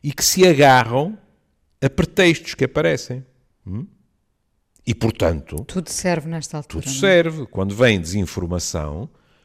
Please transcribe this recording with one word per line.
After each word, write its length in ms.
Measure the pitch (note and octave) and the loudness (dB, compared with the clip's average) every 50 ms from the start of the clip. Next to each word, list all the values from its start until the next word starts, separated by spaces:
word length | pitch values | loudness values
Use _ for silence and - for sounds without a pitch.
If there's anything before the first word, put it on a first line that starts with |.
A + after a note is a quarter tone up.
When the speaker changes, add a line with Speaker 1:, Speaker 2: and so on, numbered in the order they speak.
Speaker 1:
e 100 | - D3 | -8 -8
que 120 | - - - | -4 -2 -2
se 200 | - - F#3 F#3 | 0 2 4 6
agarram 720 | F#3 D#3+ C3+ D3 C3+ C3 B2+ A#2 A2+ A#2 C3 D3+ F#3+ A3 - _ _ _ _ _ _ _ _ _ _ _ _ | 6 6 6 6 8 8 6 4 2 0 -2 -2 -4 -6 -12 _ _ _ _ _ _ _ _ _ _ _ _
a 80 | - C3 | -4 -2
pretextos 640 | - - E3+ - - - F#3+ E3+ D#3+ - - - - | 0 -2 -4 -2 2 4 4 4 4 2 -2 -10 -4
que 100 | - C#3+ | -4 -4
aparecem. 600 | C3+ - D3+ D#3 E3 D3+ C3 - - B2+ C3 C3 - _ _ _ _ _ _ _ | -2 0 0 0 0 0 -2 -4 -8 -10 -12 -12 -16 _ _ _ _ _ _ _
Hum? 220 | F#2+ F#2 A2+ E3 G3+ _ _ _ _ _ _ _ _ _ _ _ _ _ _ _ _ _ _ _ | -10 -10 -10 -10 -12 _ _ _ _ _ _ _ _ _ _ _ _ _ _ _ _ _ _ _
E, 80 | - | -6
portanto, 720 | A2+ - - A2+ - - F#2 E2 E2+ D2+ C2+ - - D2+ B2 | -2 -2 -2 -2 0 0 0 0 0 -2 -6 -8 -10 -10 -10
Speaker 2:
Tudo 240 | - - F#3 D#3 - | -8 -8 -8 -8 -8
serve 380 | - - - F#3 F3 E3+ C#3 D#3+ | -8 -6 -4 -2 -2 -2 -4 -6
nesta 280 | E3 D#3+ D3+ - - | -8 -10 -10 -10 -10
altura, 260 | D3+ C#3+ - - E3 C#3 | -12 -10 -10 -10 -8 -8
Speaker 1:
tudo 60 | C3+ | -6
Speaker 2:
não 60 | C3+ C3+ | -4 -2
é? 20 | |
Speaker 1:
serve. 460 | A3+ F#3+ F#3 F3 E3 E3 D#3+ D#3+ C3 | 2 4 4 4 4 2 -2 -6 -10
Quando 260 | - - F#2 F#2+ G2 | -8 -6 -4 -4 -4
vem 280 | G2+ G#2+ B2+ A#2+ G#2+ F#2 | 0 2 4 4 4 2
desinformação, 1080 | E2 D#2+ F#2+ G#2 F#2 E2 - F#2+ F2+ E2 F2+ F2 - - - E2+ D2+ D2 D2 E2 A#2 D#3 _ _ _ _ _ _ | -2 -4 -4 -4 -4 -4 -4 -6 -6 -4 -4 -4 -4 -6 -6 -6 -6 -6 -8 -10 -10 -12 _ _ _ _ _ _